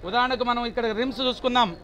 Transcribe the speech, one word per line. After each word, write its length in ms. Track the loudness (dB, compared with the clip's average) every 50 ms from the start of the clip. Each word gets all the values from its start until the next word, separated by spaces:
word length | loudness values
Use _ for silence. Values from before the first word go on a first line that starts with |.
| -8 -2
ఉదాహరణకు 360 | 0 2 2 2 0 0 0 0
మనం 120 | 0 0 -2 -2
ఇక్కడ 160 | -2 -2 -2 -2 0 0
రిమ్స్ 180 | -2 -2 -2 0 0
చూసుకుందాం. 420 | -2 -2 0 -2 2 4 4 2 2 0 -10